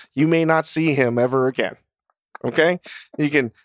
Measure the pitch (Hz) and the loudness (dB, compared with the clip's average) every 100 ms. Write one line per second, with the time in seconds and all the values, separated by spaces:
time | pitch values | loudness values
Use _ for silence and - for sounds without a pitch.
0 | - - 156 165 160 160 160 - 160 139 | -10 -2 2 2 2 0 0 -2 0 2
1 | 123 120 123 131 139 123 95 - _ _ | 0 2 0 0 -2 -2 -6 -6 _ _
2 | _ _ _ - 123 120 160 180 - - | _ _ _ -10 -6 0 0 0 -8 -20
3 | - - 151 147 120 _ | -16 -4 0 0 -2 _